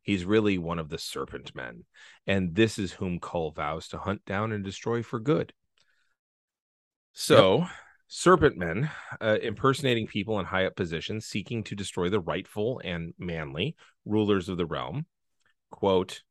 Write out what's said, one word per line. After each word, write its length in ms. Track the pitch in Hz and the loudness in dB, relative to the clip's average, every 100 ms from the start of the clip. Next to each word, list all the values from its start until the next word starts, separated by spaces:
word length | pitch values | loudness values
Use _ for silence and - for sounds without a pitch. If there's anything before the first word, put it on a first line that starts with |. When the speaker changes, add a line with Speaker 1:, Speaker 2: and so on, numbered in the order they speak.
Speaker 1:
He's 240 | - 98 87 | -2 -2 2
really 320 | 107 104 92 | 4 4 0
one 220 | 82 85 | -2 -6
of 100 | 76 | -6
the 80 | 78 | -8
Serpent 560 | - 69 65 67 64 | -8 -8 -8 -10 -12
Men. 300 | - 62 58 - _ - - - | -12 -12 -14 -20 _ -20 -8 -2
And 300 | 98 90 82 | 0 2 4
this 240 | 113 - | 4 2
is 140 | 95 | -6
whom 260 | - 95 87 | -4 -6 -6
Kull 320 | - 87 80 | -4 -4 -4
vows 380 | 76 76 80 - | -4 -4 -6 -8
to 100 | 82 | -6
hunt 260 | 95 101 - | -4 -4 -4
down 260 | 98 110 | -4 -2
and 120 | 107 | -4
destroy 400 | 95 95 - 117 | -6 -6 -2 -2
for 160 | 113 123 | -4 -4
good. 340 | 110 165 - _ _ _ _ _ _ _ _ _ _ _ _ _ _ _ _ | 0 0 -2 _ _ _ _ _ _ _ _ _ _ _ _ _ _ _ _
So, 460 | - - 123 95 113 | -6 6 8 8 6
Speaker 2:
Yep. 80 | 175 - - _ _ | 2 -8 -20 _ _
Speaker 1:
Serpent 500 | - 175 180 147 - | 2 6 8 6 2
Men, 320 | 87 90 151 - - - | -2 -2 -4 -6 -12 -2
uh, 180 | 110 107 | 2 2
impersonating 640 | 120 104 135 127 135 117 107 | 0 0 0 2 2 0 0
people 320 | 107 98 104 | -4 -2 -2
in 60 | 98 | 0
high 200 | 95 95 | 0 0
up 100 | - | 0
positions, 520 | 87 80 - 107 - | -2 -4 -4 -8 -6
seeking 360 | 110 90 120 104 | -6 -4 -6 -6
to 100 | 101 | -8
destroy 340 | 92 - 90 | -6 -2 0
the 100 | 104 | 0
rightful 600 | 80 80 - 107 110 131 | 0 -4 -6 -4 -2 -2
and 300 | - 85 82 - | -4 -6 -6 -8
manly 560 | 90 82 76 69 127 - - _ - | -6 -6 -6 -4 -6 -8 -18 _ -2
rulers 440 | 107 104 98 87 | 2 4 2 0
of 80 | 87 | -4
the 80 | 82 | -4
realm. 400 | 73 64 113 165 _ _ _ _ _ _ | -4 -6 -8 -10 _ _ _ _ _ _
Quote, 500 | - 98 92 95 - - | -2 2 2 2 -6 -18